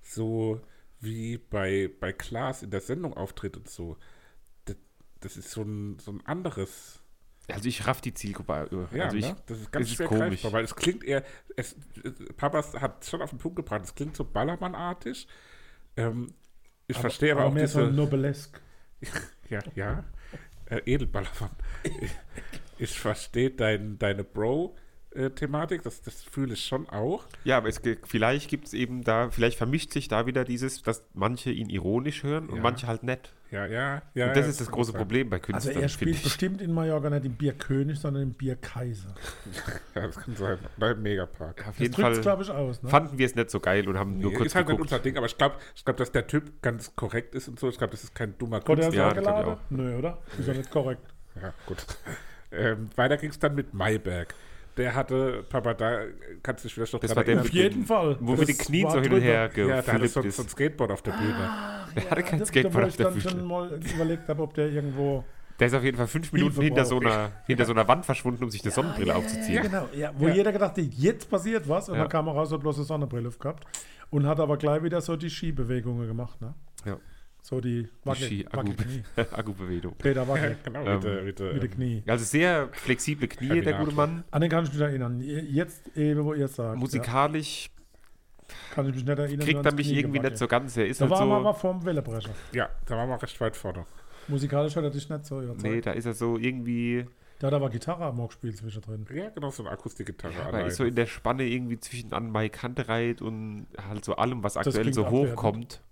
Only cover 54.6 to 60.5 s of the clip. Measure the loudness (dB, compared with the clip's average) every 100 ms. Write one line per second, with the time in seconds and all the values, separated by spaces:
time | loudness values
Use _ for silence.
54.6 | -12 -2 0 0 2 2 2 0 -2 0
55.6 | 0 2 2 0 -2 -8 -14 -10 -6 -4
56.6 | -6 -4 -2 0 2 4 6 6 6 6
57.6 | 6 4 4 4 4 2 2 4 6 4
58.6 | 2 4 4 4 6 6 8 6 4 4
59.6 | 4 4 4 4 4 2 0 -2 -6